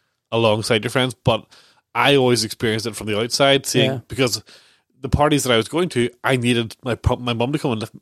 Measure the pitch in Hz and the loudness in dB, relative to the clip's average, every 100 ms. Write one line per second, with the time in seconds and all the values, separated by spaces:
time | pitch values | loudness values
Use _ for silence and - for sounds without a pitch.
0 | _ _ _ 117 113 107 - 113 113 - | _ _ _ 0 2 2 0 0 0 -2
1 | 127 - - 110 - - _ _ _ 117 | -2 -2 -2 -2 -4 -20 _ _ _ 0
2 | 127 143 127 120 110 - 117 110 110 104 | 4 4 4 2 -2 -4 -4 -2 -4 -8
3 | 107 104 117 - 139 139 - 127 113 135 | -6 -4 -2 0 2 2 0 0 0 -2
4 | - 117 127 104 - - _ _ _ _ | -6 -2 -2 -2 -10 -20 _ _ _ _
5 | 131 135 151 143 127 113 110 156 180 123 | -2 2 4 2 2 2 2 -2 -2 0
6 | 120 - 113 131 120 120 113 - 127 110 | -2 -2 -2 0 2 0 -2 -6 -6 -2
7 | - 123 123 117 120 147 143 110 110 - | -2 -2 -2 -2 -2 -2 -2 -4 -6 -14